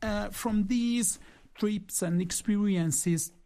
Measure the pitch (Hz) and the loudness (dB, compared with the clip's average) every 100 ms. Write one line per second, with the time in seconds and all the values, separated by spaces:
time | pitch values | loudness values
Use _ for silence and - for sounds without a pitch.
0 | 214 208 208 - 240 214 196 240 233 240 | -4 -2 -4 -4 0 2 2 2 2 2
1 | 233 - - - - - 214 208 - - | 0 -2 -12 -20 -20 -2 -2 -2 -4 -4
2 | 175 170 180 - - 208 208 185 165 - | 0 0 0 -2 -2 0 2 2 2 0
3 | 175 165 - - | 0 0 -2 -10